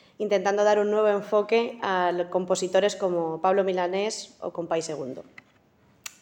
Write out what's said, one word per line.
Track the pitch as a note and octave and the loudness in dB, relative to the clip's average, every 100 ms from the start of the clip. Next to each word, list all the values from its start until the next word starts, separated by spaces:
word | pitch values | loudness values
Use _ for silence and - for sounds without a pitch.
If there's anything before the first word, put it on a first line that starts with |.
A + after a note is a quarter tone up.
| _ - | _ -8
intentando | G#3 G3 F#3+ G3+ | 0 0 2 2
dar | G#3 G#3 | 4 4
un | G#3 | 4
nuevo | G#3+ G#3+ | 4 4
enfoque | G3+ G3+ G#3+ G#3 A3+ A#3+ A#3+ | 2 2 0 4 2 0 -4
a | G3 F#3 F3+ | -2 0 0
lo-, | F3 F3 | 0 -2
compositores | F#3 F#3 F#3 F#3 F#3+ G3+ G3 | -2 0 -2 0 2 2 0
como | G3 F3 E3 D#3+ | -2 -2 -2 -2
Pablo | F#3 G3 F#3+ | 0 2 2
Milanés | F#3 F3 F#3+ G#3 A3 - - | 0 -2 -2 -4 -6 -14 -12
o | F3+ | -12
Compay | F3 E3+ E3 | -8 -4 -4
Segundo. | D#3+ D3+ C3 - - - _ _ _ _ _ _ - - | -4 -8 -8 -12 -16 -20 _ _ _ _ _ _ -20 -12